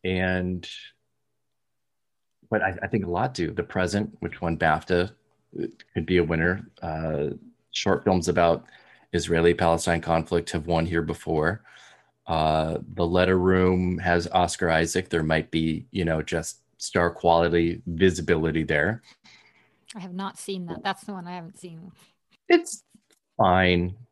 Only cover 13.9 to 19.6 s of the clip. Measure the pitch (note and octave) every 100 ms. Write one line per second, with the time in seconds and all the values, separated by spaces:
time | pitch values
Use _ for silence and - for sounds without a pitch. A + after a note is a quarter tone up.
13.9 | F2 F2+ F2 E2+ F#2 F2 - F2 D#2+ D#2+
14.9 | F#2 F#2 E2+ D#2+ D#2+ D#2 E2 D#2+ D#2 -
15.9 | F#2+ E2+ D#2 D#2 E2 E2+ - _ _ -
16.9 | F#2+ E2+ - F2 E2+ E2+ E2+ E2+ E2+ -
17.9 | E2 F#2+ E2+ D#2+ E2 D#2+ D#2 D2+ D2+ D#2+
18.9 | A#2 _ - _ - _ _